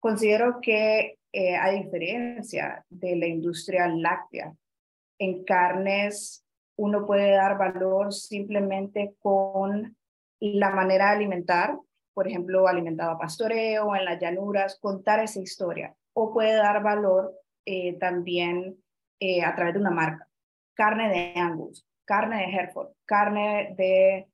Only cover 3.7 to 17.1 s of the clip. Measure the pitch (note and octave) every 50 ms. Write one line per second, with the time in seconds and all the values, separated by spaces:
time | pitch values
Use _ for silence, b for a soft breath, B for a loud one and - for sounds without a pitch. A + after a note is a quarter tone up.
3.7 | F#3 F3+ F3 F3 E3 E3 E3 E3+ F3+ - - - - - - D#3+ D#3+ _ _ _
4.7 | _ _ _ _ _ _ _ _ _ _ G3+ F#3+ F#3 F3+ - - G3+ F3+ F3+ F3+
5.7 | F3+ F#3+ F#3+ G3 G3 G3+ G3+ G#3 G#3 - - - - - _ _ _ _ _ _
6.7 | _ - G#3 G#3 G#3 G#3 G#3 G#3 G3+ G3+ G3+ G3+ G3 G3 F#3+ G3 G3+ G3 G3 F#3
7.7 | F#3 F3+ F#3 F#3+ F#3+ F#3+ G3+ G3+ G3+ - - - G#3+ G3+ G3+ G3+ G#3+ G3+ G3+ G3
8.7 | F#3+ G3 G3 G3+ - G#3 G3+ G3+ G3+ _ _ G#3 G3 G3 G3 F#3+ G3 G3 F#3+ G3
9.7 | G3+ G#3 G#3+ A#3+ - _ _ _ _ _ _ _ _ _ - G#3 G#3 G3+ G3+ G3
10.7 | F#3+ F#3+ F#3 F#3 F#3+ F#3+ G3 G3+ G#3 G#3 G#3 G3+ F#3 F3+ F3 - F3+ F3 F3+ A3
11.7 | - - - _ _ _ _ _ _ - F#3+ F#3 - F3+ F3 F3+ F#3 F#3 F#3+ F#3
12.7 | F3+ F3+ E3+ E3 E3 D#3+ E3+ E3+ E3 D#3+ E3 D#3+ - - A#3 A3 A3+ A3+ A3 A3
13.7 | A3 G#3+ G#3+ G#3 G3+ G3 F#3+ F3+ E3+ F3 F3 E3+ F3+ F3+ G3 G3+ G3+ G3 G3 G3
14.7 | F#3+ _ _ G3+ G3 F#3+ F#3+ - G#3+ G#3+ A3 G#3+ - G3+ F#3 F#3+ - - G3 F3
15.7 | D#3+ - - - - _ _ _ _ - A3 G#3+ A3 A#3 A3 G#3+ A3 A3 G#3+ G#3
16.7 | G#3 G#3 G3+ G#3+ G#3 G#3 G#3 G3